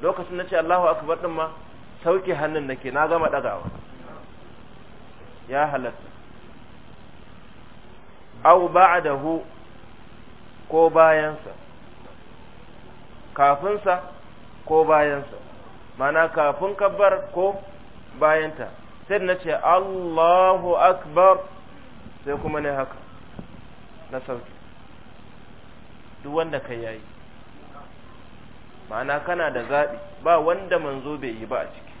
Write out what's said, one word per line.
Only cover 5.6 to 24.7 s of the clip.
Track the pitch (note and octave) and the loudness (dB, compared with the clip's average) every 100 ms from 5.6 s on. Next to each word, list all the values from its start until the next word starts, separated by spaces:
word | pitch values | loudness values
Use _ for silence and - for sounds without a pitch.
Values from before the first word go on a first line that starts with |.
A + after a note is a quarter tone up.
| D3 | 0
halatta. | C#3+ B2 - - - - - - - - - - - - - - - - - - - - - - - - A#2 | 0 -6 -10 -16 -18 -18 -18 -18 -18 -18 -18 -18 -18 -18 -18 -18 -18 -18 -18 -18 -18 -18 -18 -18 -20 -18 0
Au | B2+ F3 F3 | 8 8 8
ba'dahu, | E3 F#3 F3+ D#3 C#3 D3 E3 - - - - - - - - - - - - - | 6 8 6 2 -2 -2 -4 -6 -16 -18 -18 -18 -18 -18 -18 -18 -18 -18 -18 -2
ko | D#3+ E3 | 6 6
bayansa. | D#3+ D#3+ D#3 D#3 D3+ - F2 - - - - - - - - - - - - - - - - - | 8 8 8 2 -4 -12 -16 -16 -18 -18 -18 -18 -18 -18 -18 -18 -18 -18 -18 -18 -18 -18 -18 -14
Kafinsa | - C#3+ C#3+ F3+ G#3 G3 F3+ - - - - - - - | 4 6 6 2 -2 0 0 -2 -14 -16 -16 -18 -16 2
ko | D#3 D#3 | 4 6
bayansa. | D#3 D3 C#3+ C#3 - - - - - - - | 6 6 0 -6 -14 -16 -16 -16 -16 -18 -2
Ma'ana | C3+ D#3 D#3+ | 0 4 2
kafin | E3 D3 C#3+ F#3+ G3 | 4 2 2 -2 2
kabbar | G3+ G3 G3+ F#3+ F#3+ | 0 4 4 4 -2
ko | E3 F#3+ G3+ - - - - - B2 | 0 0 0 -10 -16 -16 -16 -16 2
bayanta. | D3+ D#3 D#3 D#3 G#2+ - - - - | 4 4 2 -6 -10 -12 -16 -18 -2
Sai | G3+ | -2
na | F#3 F3+ | 0 -2
ce | F3+ | 0
Allahu | D3+ - F3+ F#3+ F#3+ F3 D#3+ E3 F3+ F#3 F#3 F3 F3 | 0 4 4 2 -4 -4 2 6 8 6 4 2 6
Akbar, | F3 F#3 D#3 D3+ F#3+ F#3 - - - - - - - - C#3 | 6 4 0 6 8 6 2 -14 -18 -18 -18 -18 -18 -14 -8
sai | C#3+ | -6
kuma | D3+ D3+ | -4 -4
ne | D3 | -2
haka. | C#3 C3 - - - - - - - - - - - - | -2 -4 -6 -16 -18 -18 -16 -16 -16 -18 -18 -18 -18 -12
Na | C3 | -10
sauke. | B2+ B2 - - - | -8 -10 -10 -18 -18